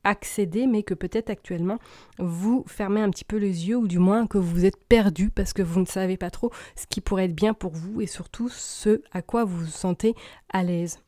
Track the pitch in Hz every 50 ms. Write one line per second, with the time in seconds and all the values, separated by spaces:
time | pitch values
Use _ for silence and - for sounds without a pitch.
0 | - 196 208 - - - - - 202 170 160 220 254 262 226 214 202 - 185 -
1 | - 180 - 220 226 - 208 - - - 180 165 170 185 208 240 - - - -
2 | - - - - 185 175 170 170 190 220 240 262 - - - - 208 190 202 214
3 | 214 208 - - - - 208 214 202 196 180 165 165 190 233 247 233 190 175 175
4 | 180 185 202 233 233 202 - 202 185 170 170 175 175 190 - _ _ _ 240 226
5 | 208 202 156 170 196 214 - - 196 - - - 185 165 170 185 185 175 - 190
6 | 190 185 190 185 175 175 - - - 233 - - - - _ - - _ - 202
7 | - - 196 190 190 180 165 156 208 220 220 - - 180 156 160 165 190 220 226
8 | 214 - - - 170 - - - 233 247 - - - - - - - 208 214 220
9 | - - - 185 170 - - 233 233 196 180 170 165 160 - - - 185 180 -
10 | - 220 226 - - - - - _ _ - 190 180 180 175 170 170 170 - -
11 | _